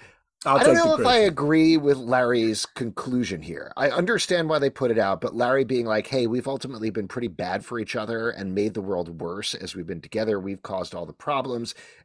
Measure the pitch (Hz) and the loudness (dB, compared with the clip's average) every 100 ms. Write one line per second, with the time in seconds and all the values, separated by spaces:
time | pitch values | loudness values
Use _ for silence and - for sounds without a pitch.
0 | - _ _ _ - 139 - 339 330 311 | -20 _ _ _ 2 4 6 6 4 4
1 | 247 240 202 139 147 160 160 160 143 131 | 4 6 4 2 2 6 6 6 4 2
2 | 120 127 123 123 113 107 - - 117 - | 2 2 4 2 2 0 -6 -6 -6 -6
3 | 131 123 98 87 78 73 - - 139 143 | -4 -2 -2 -6 -8 -12 -10 -2 0 2
4 | 185 220 - 175 160 156 139 - 127 110 | 0 0 0 0 0 2 0 0 0 2
5 | 98 92 117 113 123 135 123 127 113 107 | 2 0 -4 0 2 2 2 0 0 0
6 | - 131 117 123 135 139 131 117 110 101 | 0 -2 0 -2 -4 -6 -6 -6 -4 -4
7 | 95 127 117 82 90 98 - 117 104 117 | -6 -6 -6 -6 -4 -4 -4 -8 -4 -6
8 | 107 113 117 - 98 95 104 107 95 90 | -4 -4 -4 -4 -4 -2 -2 -2 -4 -4
9 | 85 82 85 95 - - 92 95 82 85 | -4 -8 -8 -6 -8 -8 -10 -10 -8 -10
10 | - 107 110 101 98 95 - 95 87 90 | -6 -4 0 -2 -4 -8 -8 -8 -6 -10
11 | 80 - - 139 131 120 117 - - _ | -12 -10 -4 -4 -4 -6 -8 -12 -20 _